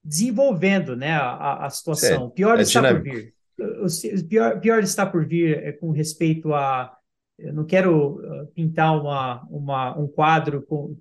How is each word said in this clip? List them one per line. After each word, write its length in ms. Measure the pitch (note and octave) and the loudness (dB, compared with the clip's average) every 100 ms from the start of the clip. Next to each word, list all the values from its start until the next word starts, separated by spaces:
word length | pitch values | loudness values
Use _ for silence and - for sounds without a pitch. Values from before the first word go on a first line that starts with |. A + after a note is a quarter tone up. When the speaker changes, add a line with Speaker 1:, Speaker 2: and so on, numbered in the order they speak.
Speaker 1:
desenvolvendo, 960 | D#3 D3+ A#3+ A3 C#4 F#3 F#3 G3 D3+ B2 | -6 -2 0 2 2 4 2 2 0 -4
né, 160 | C#3 | -2
a, 540 | D#3+ B2+ B2 D3 C#3 C#3+ | 0 -2 -2 -4 -4 -6
a 40 | |
situação. 500 | - - D#3 - C3+ | -8 -4 0 2 2
Speaker 2:
Sim, 40 | |
Speaker 1:
O 60 | B2 | 0
pior 280 | - G3+ A3+ | 0 4 4
Speaker 2:
é 40 | |
Speaker 1:
está 180 | - A#3+ | 4 4
por 220 | C3 - | 4 4
Speaker 2:
dinâmico. 140 | - A#2+ | 0 -10
Speaker 1:
vir. 180 | A2 _ _ - | -12 _ _ -10
O, 260 | G3+ - | -8 -4
o, 360 | F#3+ D#3+ A3 G3 | -4 -4 -4 -6
o 80 | D#3+ | 0
pior, 320 | A3 A3+ G3 | 2 2 0
pior 220 | G3+ A3+ | 2 2
está 220 | G3+ - | 2 0
por 220 | F#3+ F3 C#3+ | -2 0 0
vir 320 | E3+ E3+ D3+ | 0 2 0
é 140 | D3 | -4
com 180 | C#3+ E3 | -8 -4
respeito 640 | D3+ D#3 - E3 D#3+ D#3 | -2 -4 -2 0 0 0
a, 420 | D3 C3+ C3 B2+ - _ _ _ _ | -2 0 -2 -6 -14 _ _ _ _
eu 140 | D3 | -10
não 140 | D3+ D#3 | -6 0
quero, 540 | F#3 F#3+ D#3+ C#3+ - | 2 4 4 2 -2
ah, 220 | D#3+ C#3+ D3+ | -12 -12 -12
pintar 440 | - E3 E3 D#3+ D#3 | -4 -2 2 2 2
uma, 460 | D3 C#3 C3 B2 - | 0 -4 -4 -6 -12
uma, 480 | D3 C#3+ C3 B2+ C3 | -10 -6 -4 -4 -4
um 100 | D3 | -4
quadro 540 | - D#3 D#3+ D#3 C#3+ | 0 4 4 2 -4
com, 340 | - D3 D3 D3+ | -6 -8 -8 -14